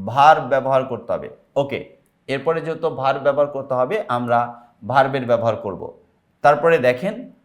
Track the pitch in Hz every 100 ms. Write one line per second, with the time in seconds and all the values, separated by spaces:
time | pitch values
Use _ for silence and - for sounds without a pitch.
0 | 98 127 147 156 123 135 131 131 127 113
1 | - 87 - - _ 135 139 110 - _
2 | _ _ - 135 135 165 156 160 165 131
3 | 135 143 143 147 143 135 - 127 127 208
4 | - 123 120 120 120 - _ _ 101 135
5 | 135 135 120 117 113 107 104 85 85 -
6 | _ _ _ _ 143 147 165 165 123 127
7 | 190 - - _